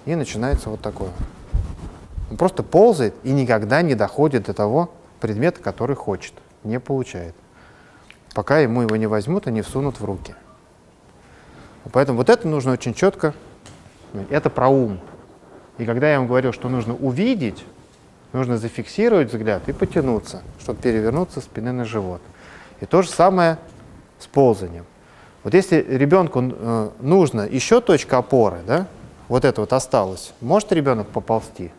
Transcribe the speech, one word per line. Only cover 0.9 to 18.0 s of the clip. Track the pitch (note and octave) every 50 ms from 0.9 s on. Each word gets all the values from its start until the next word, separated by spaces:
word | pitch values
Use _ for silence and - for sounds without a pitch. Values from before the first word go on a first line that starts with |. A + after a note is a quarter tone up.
| F#2+ - G2 F#2 F2+ - - - - - - - - - - - - - - - - - - - - - - -
Он | A2
просто | - E3+ F#3 - -
ползает | - - - E3+ G#3 A#3+ G#3 D3+ B2 G2+ - -
и | - B2+
никогда | C#3 C#3+ C3 A#2+ A#2 G#2+ A2 G#2 C3 D#3
не | F3 D#3+ C3
доходит | G#2+ G#2 - - C#3+ D3 D#3 C#3 A#2 F#2+
до | -
того | G2 - G#2 G#2 A#2+ D#3 F3 E3+ - - - - - -
предмета, | - A2 G#2 G#2 C3+ F3 F3 -
который | - G2+ F#2+ - A2+ B2+ C#3
хочет, | - - - G2 F2+ - - - - - _ _ _ -
не | G#2 A2+ B2+
получает, | - - C#3 C3 B2 - - F#2+ F2 E2+ E2 - _ _ _ - - - - - - - - - - - - _ _ - -
пока | A2 G2+ - C#3+ D#3+
ему | D3 A2+ A2+ B2
его | A#2+ A2 A2
не | A2 A2
возьмут | G#2 G#2+ G#2+ G2 C#3 F3 G3+ -
и | C#3
не | A2+ A2
всунут | G2 - - C3+ C#3+ C#3+ A#2 -
в | G#2+
руки. | G2 G2 F2 - - - - - - - _ _ _ _ _ _ _ _ _ _ - _ - - - - - - - - - - - - - - -
Поэтому | - B2 C#3+ C#3 B2 A#2
вот | A#2+ -
это | A#3+ A#3 -
нужно | E3 D3+ C#3+ B2 C3
очень | B2+ A#2+ - B2+
четко, | A2+ - F3+ G3 F#3+ - - D3+ C#3+ - - - - - - - - - - - _ - - - - G2+ G2 -
это | C#3 D#3 - D3
про | - - B2 C3
ум. | C#3 C3+ B2 G#2+ G2 F2+ - - - - - - - - - - - - - - _ -
И | A#2+
когда | A2 A#2 B2+ C#3 D3+
я | D3+ C3+
вам | B2+ A#2
говорил, | B2 B2+ C3 B2+
что | A#2 - - B2
нужно | B2+ B2+ G#2+ A2+ A#2+
увидеть, | - C3+ C3+ B2 C#3+ G#3 B3 C4 G3+ C3+ G#2 F2+ - - - - - - _ - _